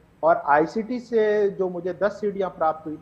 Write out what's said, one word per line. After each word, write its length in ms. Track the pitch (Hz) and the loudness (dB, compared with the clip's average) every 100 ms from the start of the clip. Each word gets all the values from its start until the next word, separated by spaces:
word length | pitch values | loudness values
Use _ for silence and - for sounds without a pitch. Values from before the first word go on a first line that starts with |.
| _ - | _ 0
और 200 | 156 175 - | 2 2 4
आईसीटी 540 | 147 160 226 214 247 | 4 4 -2 -6 -8
से 500 | - 226 214 208 202 | -2 0 2 2 0
जो 200 | 180 185 | 0 -4
मुझे 300 | 175 180 170 | -4 -6 -2
दस 80 | 202 | -2
सीडियाँ 380 | - 208 196 185 | -2 -4 -2 -4
प्राप्त 360 | 175 160 156 156 | 0 -2 -2 -6
हुई 120 | 156 | -10